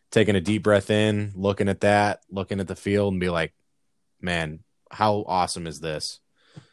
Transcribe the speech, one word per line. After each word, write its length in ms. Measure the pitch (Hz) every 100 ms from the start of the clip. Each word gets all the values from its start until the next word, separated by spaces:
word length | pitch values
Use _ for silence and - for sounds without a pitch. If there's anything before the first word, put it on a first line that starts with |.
| _
taking 260 | 113 104 101
a 40 |
deep 220 | 85 107
breath 260 | 95 101 -
in, 440 | 107 107 104 104 95
looking 320 | 98 101 101
at 140 | 92
that, 400 | 101 104 104 - _
looking 280 | 95 92 98
at 60 | 92
the 80 | 95
field 380 | 101 101 101
and 60 | 92
be 80 | 90
like, 240 | 85 80 _ _ _ _ _ _ _
"Man, 420 | 90 85 80 78 _ _ _
how 340 | - 107 104 -
awesome 400 | 90 87 92 82
is 120 | 73
this?" 400 | 80 76 - - _ _ _ - -